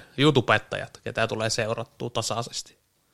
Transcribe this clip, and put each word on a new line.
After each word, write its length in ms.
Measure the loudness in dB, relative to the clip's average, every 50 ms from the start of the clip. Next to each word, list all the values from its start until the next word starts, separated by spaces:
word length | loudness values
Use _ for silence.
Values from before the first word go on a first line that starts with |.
| -2 -6 0
YouTubettajat, 800 | 2 4 6 6 4 4 4 4 2 2 -2 -8 -8 -8 -10 -14 -14 -12
ketä 240 | -6 -2 -2 -2
tulee 220 | -2 -2 -2 -4 -2
seurattua 600 | -2 -2 -2 -4 -4 -6 -8 -12 _ -10 -10 -6
tasaisesti? 680 | -4 -4 -4 -4 -4 -6 -6 -8 -10 -12 -12 -14 _ _ _ _ _ _ _ _